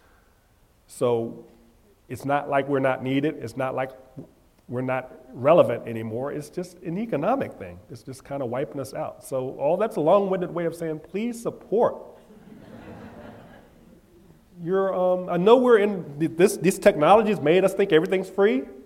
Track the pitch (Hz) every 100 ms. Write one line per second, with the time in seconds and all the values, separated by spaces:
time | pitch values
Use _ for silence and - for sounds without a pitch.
0 | _ _ _ _ _ _ _ _ _ -
1 | 127 120 113 - - _ _ _ _ _
2 | - 120 135 143 143 139 139 139 135 131
3 | 127 135 147 147 120 120 131 127 131 -
4 | - - - _ _ _ - 123 127 127
5 | - - - 202 127 170 117 113 117 113
6 | 110 110 135 147 147 - 175 - - 165
7 | 226 151 165 269 123 - 90 87 - 123
8 | - 127 - 139 127 123 117 143 135 -
9 | 147 - - 135 127 - 139 147 220 220
10 | 151 202 196 190 170 151 170 165 165 156
11 | - 196 233 233 175 - - 202 233 -
12 | - - - - - - - - - -
13 | - - - - - - - _ - -
14 | _ _ - _ _ 175 170 190 190 180
15 | 180 185 180 175 185 247 247 226 208 208
16 | - 143 160 - 185 190 165 190 208 156
17 | 151 208 214 196 139 180 185 190 196 160
18 | 170 190 185 - 196 254 285 -